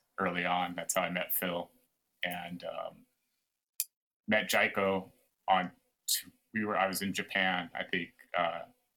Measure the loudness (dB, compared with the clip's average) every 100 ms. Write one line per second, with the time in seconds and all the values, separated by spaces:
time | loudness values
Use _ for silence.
0 | _ -2 0 0 0 0 0 -4 -2 0
1 | 0 -2 -2 -2 -2 -2 -6 _ _ _
2 | _ _ -4 -4 -6 -8 -8 -8 -8 -12
3 | _ _ _ _ _ _ _ _ -8 _
4 | _ _ 0 2 4 2 4 4 2 2
5 | -2 _ _ _ 2 4 2 -8 _ _
6 | -4 -4 -4 _ _ -4 0 2 2 2
7 | -2 -4 -2 2 2 2 -2 -8 -4 -2
8 | -4 -10 -4 0 0 -2 -10 _ _